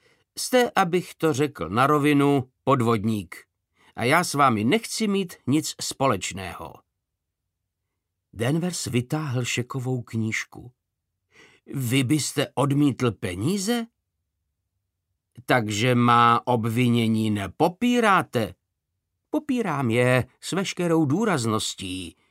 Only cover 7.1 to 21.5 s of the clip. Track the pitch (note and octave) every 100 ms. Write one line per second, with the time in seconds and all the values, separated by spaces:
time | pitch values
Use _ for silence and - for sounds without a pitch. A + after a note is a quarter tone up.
7.1 | _ _ _ _ _ _ _ _ _ _
8.1 | _ _ F#2 A#2 E3 F3+ F3 - B2 B2
9.1 | D#3 D#3 B2 B2 - A#2+ C3+ B2+ B2+ A#2
10.1 | A2+ A2 G#2+ - G#2+ A#2+ _ _ _ _
11.1 | _ _ _ - _ - C#3+ B2 C3 B2+
12.1 | D3+ - - C3+ - C#3 C3+ D3 A#2+ B2
13.1 | G#2 G2 F2+ B2+ G3+ F#3+ A#3+ A#3 _ _
14.1 | _ _ _ _ _ _ _ _ _ _
15.1 | _ _ - - C3 G#2+ G#2 B2+ B2 A#2+
16.1 | A#2+ A#2+ A#2 - B2 A2+ A2+ B2 A#2+ A2+
17.1 | A2 A2 G#2 F#2+ - E3 F3 B3 B3 A3+
18.1 | F#3 - A#2+ G2+ - _ _ _ _ _
19.1 | _ _ D4+ D4+ B3 G#3 C#3+ B2+ A2+ B2
20.1 | B2+ B2 _ - E3+ F#3+ - F3 E3 D3+
21.1 | D#3 A#3 D#3+ A2+